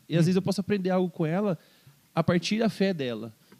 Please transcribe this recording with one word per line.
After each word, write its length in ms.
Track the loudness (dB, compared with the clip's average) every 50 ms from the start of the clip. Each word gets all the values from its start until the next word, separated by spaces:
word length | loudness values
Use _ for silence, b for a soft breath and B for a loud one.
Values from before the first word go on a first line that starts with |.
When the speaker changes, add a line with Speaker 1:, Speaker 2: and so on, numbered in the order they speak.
| -8
Speaker 1:
E 100 | -2 2
às 40 | 2
Speaker 2:
Hum. 40 | 4
Speaker 1:
vezes 100 | 4 2
eu 60 | 2
posso 180 | 0 0 -2 -2
aprender 300 | -2 -2 -2 -2 0 0
algo 180 | 0 0 0 -2
com 160 | -2 -2 -2
ela 340 | 0 0 0 0 -2 -2 b b b b b b b b b b _ _
a 100 | 0 2
partir 340 | 2 2 0 0 0 0 0
da 120 | 0 0
fé 240 | 0 0 0 0 0
dela. 400 | -2 -4 -6 -6 -6 -8 -12 -14 B B B B